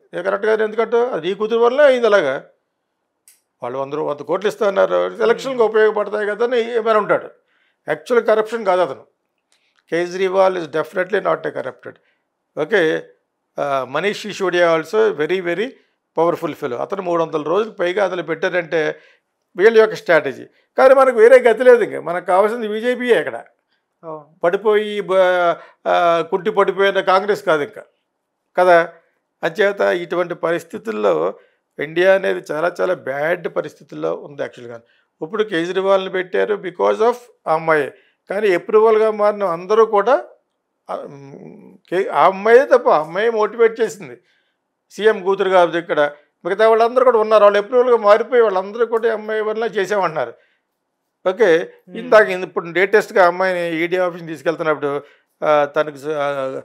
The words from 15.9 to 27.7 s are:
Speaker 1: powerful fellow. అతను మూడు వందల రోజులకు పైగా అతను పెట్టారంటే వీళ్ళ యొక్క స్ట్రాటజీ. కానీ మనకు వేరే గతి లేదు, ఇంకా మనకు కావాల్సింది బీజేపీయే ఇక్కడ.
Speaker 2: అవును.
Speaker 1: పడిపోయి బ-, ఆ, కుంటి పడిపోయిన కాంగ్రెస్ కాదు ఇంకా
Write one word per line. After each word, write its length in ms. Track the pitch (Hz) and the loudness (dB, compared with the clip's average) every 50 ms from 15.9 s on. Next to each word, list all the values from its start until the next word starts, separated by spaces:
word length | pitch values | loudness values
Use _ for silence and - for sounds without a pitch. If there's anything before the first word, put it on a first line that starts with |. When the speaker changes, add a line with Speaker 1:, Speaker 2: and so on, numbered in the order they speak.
| _ _ _ _ - - | _ _ _ _ -4 -2
Speaker 1:
powerful 320 | 165 170 165 - 165 160 139 | 0 0 0 -2 -4 -8 -8
fellow. 220 | - 147 135 123 | -8 -8 -8 -6
అతను 280 | 120 139 - 202 190 190 | -6 -8 -8 -8 -8 -6
మూడు 200 | 175 170 170 165 | -4 -2 -2 -2
వందల 200 | 156 147 156 147 | -2 -4 -6 -4
రోజులకు 340 | 151 170 202 226 - - | -2 -2 -2 -2 -4 -6
పైగా 280 | - 175 175 180 202 202 | -6 -4 -4 -2 0 -2
అతను 180 | 185 185 180 160 | -2 -2 -6 -6
పెట్టారంటే 760 | 147 160 151 185 185 170 180 170 151 170 165 151 151 156 - _ _ _ _ _ _ _ _ _ _ - | -6 -6 -4 -4 -2 -2 -2 -4 -2 -2 -2 -2 -2 -6 -8 _ _ _ _ _ _ _ _ _ _ -4
వీళ్ళ 220 | 175 180 220 233 220 | 4 4 6 6 6
యొక్క 160 | 220 214 170 | 4 4 2
స్ట్రాటజీ. 500 | 156 - - 170 156 135 139 123 117 120 - _ _ _ _ - - | -4 0 2 2 2 2 0 -8 -10 -14 -20 _ _ _ _ 0 4
కానీ 160 | 262 262 269 | 6 6 8
మనకు 220 | 277 269 262 247 | 6 6 4 4
వేరే 220 | 226 214 240 269 254 | 6 8 8 8 8
గతి 240 | 220 247 233 - 262 | 8 6 2 4 6
లేదు, 200 | 254 247 233 202 | 6 6 6 6
ఇంకా 160 | 147 135 135 | 0 -4 -8
మనకు 240 | 135 156 170 180 175 | -8 -6 -6 -6 -2
కావాల్సింది 440 | 196 180 185 208 214 226 247 226 208 | 0 2 2 2 2 0 -4 -6 -6
బీజేపీయే 500 | 208 220 220 247 254 226 247 247 226 170 | -6 -4 -4 -4 -4 -2 2 2 2 2
ఇక్కడ. 260 | 147 131 113 117 - _ _ _ _ _ _ _ _ _ _ _ - | 2 -2 -8 -12 -14 _ _ _ _ _ _ _ _ _ _ _ -16
Speaker 2:
అవును. 220 | 165 156 156 147 147 _ _ - | -14 -14 -14 -16 _ _ _ -2
Speaker 1:
పడిపోయి 560 | 175 180 196 202 220 214 208 214 214 208 208 | 0 0 0 0 2 0 0 0 -2 -6 -6
బ-, 560 | 196 170 185 190 185 180 185 180 175 170 165 165 - - _ _ - | -4 -2 2 2 2 2 2 2 2 0 0 -2 -6 -20 _ _ -2
ఆ, 340 | 180 180 180 175 170 170 170 | 0 0 2 2 2 2 0
కుంటి 300 | 165 165 - 190 170 220 | 0 -2 -4 -4 -2 -2
పడిపోయిన 500 | 190 190 196 190 180 180 196 196 190 190 | 0 0 0 0 2 0 0 0 0 0
కాంగ్రెస్ 440 | 185 180 185 196 202 202 208 - - | 0 2 2 2 2 0 -4 -4 0
కాదు 180 | 180 160 151 143 | 0 0 0 -2
ఇంకా 200 | - | -6